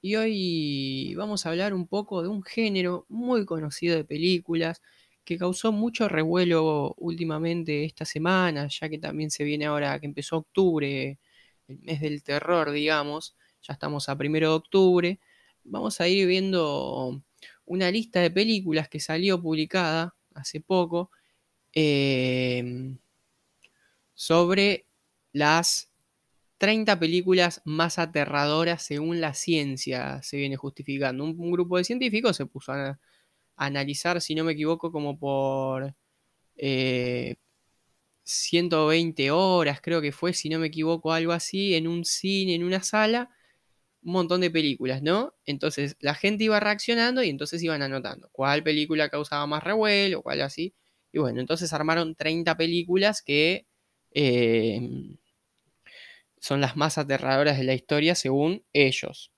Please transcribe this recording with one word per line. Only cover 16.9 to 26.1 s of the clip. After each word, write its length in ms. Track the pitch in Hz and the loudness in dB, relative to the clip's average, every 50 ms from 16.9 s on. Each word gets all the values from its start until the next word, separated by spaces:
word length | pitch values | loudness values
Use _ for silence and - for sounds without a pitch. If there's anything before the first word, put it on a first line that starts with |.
| 131 131 131 127 131 139 - _ _ _ - - - _ _ | -4 -4 -4 -6 -6 -8 -12 _ _ _ -20 -20 -20 _ _
una 260 | - 175 185 190 180 | -6 -2 0 0 2
lista 300 | 185 226 220 - - 185 | 0 0 -4 0 2 2
de 100 | 175 170 | 2 4
películas 600 | 175 185 208 226 226 202 185 175 156 156 151 - | 4 2 2 4 2 0 0 0 0 0 -2 -2
que 100 | - 156 | -6 -8
salió 400 | - - 160 160 180 196 190 175 | -6 -4 -2 0 2 2 0 0
publicada 720 | 175 160 160 156 156 147 - 190 180 160 156 165 165 175 _ _ _ _ _ | 0 -2 -2 -2 -2 0 0 0 0 2 0 0 -2 -4 _ _ _ _ _
hace 260 | 147 139 - - 156 | -14 -12 -10 -10 -10
poco, 500 | - _ 190 185 175 160 165 170 180 - _ _ _ _ _ _ _ _ _ _ _ _ - | -4 _ 2 2 2 2 0 -4 -4 -4 _ _ _ _ _ _ _ _ _ _ _ _ 0
em, 1300 | 156 156 151 147 139 139 139 135 127 127 127 127 127 127 127 123 123 123 123 123 123 131 131 135 127 _ _ _ _ _ _ _ _ _ _ _ _ _ - _ _ _ _ _ _ _ _ _ | 2 4 4 4 4 4 4 2 2 2 2 2 0 0 0 0 -2 -4 -6 -6 -8 -8 -10 -10 -12 _ _ _ _ _ _ _ _ _ _ _ _ _ -20 _ _ _ _ _ _ _ _ _
sobre 760 | - - - 160 165 175 175 190 196 196 202 196 - _ _ _ _ _ _ _ _ _ _ _ | -12 -2 2 4 4 4 4 4 4 4 2 2 0 _ _ _ _ _ _ _ _ _ _ _
las 580 | 143 147 147 156 165 170 - - - - _ _ _ _ _ | 2 4 4 4 4 4 2 -2 -2 -4 _ _ _ _ _